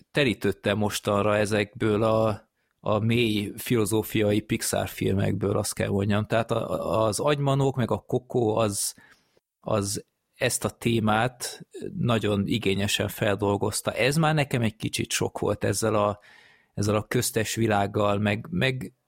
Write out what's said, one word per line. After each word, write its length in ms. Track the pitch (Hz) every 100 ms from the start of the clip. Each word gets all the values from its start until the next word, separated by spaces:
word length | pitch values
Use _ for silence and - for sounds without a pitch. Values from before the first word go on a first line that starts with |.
| _
terítődtem 680 | - 135 95 101 - 107 104
mostanra 580 | 104 - - 101 104 104
ezekből 640 | 104 107 104 - 110 104
a, 460 | 110 110 110 107 - _ _ _
a 180 | - 107
mély 540 | 113 117 113 107 101 -
filozófiai 840 | - 123 101 110 104 120 104 104
Pixar 480 | - 117 - 101 98
filmekből, 680 | - 110 98 101 107 101 107
azt 180 | 104
kell 140 | - -
mondjam. 380 | 101 104 104 104
Tehát 240 | 113 113
a, 540 | 113 - 80 80 95
az 160 | 110 98
Agymanók 560 | 143 143 139 135 139 -
meg 140 | 110
a 80 | 107
Coco 500 | - 123 - 127 110 107
az, 380 | 110 101 - - - _ _ _ _ _
az 440 | - 107 101 107 - _ _
ezt 300 | - 123 -
a 60 | 107
témát 960 | - 120 117 107 107 123 - - - - 381 - -
nagyon 480 | 123 113 101 104 95
igényesen 600 | 117 95 98 101 - 101
feldolgozta. 840 | - 110 101 101 98 104 - -
Ez 240 | - 123 147
már 180 | 156
nekem 280 | 156 139 135
egy 140 | 117 -
kicsit 340 | - - -
sok 260 | - 104 -
volt 260 | 101 104
ezzel 300 | 110 101 110
a, 240 | 107 104 101 - - - _ _
ezzel 200 | - 104
a 120 | 104 -
köztes 480 | 127 - 113 104
világgal, 640 | - 110 101 101 104 104 101
meg, 280 | 104 107 -
meg 420 | 87 131 131 - -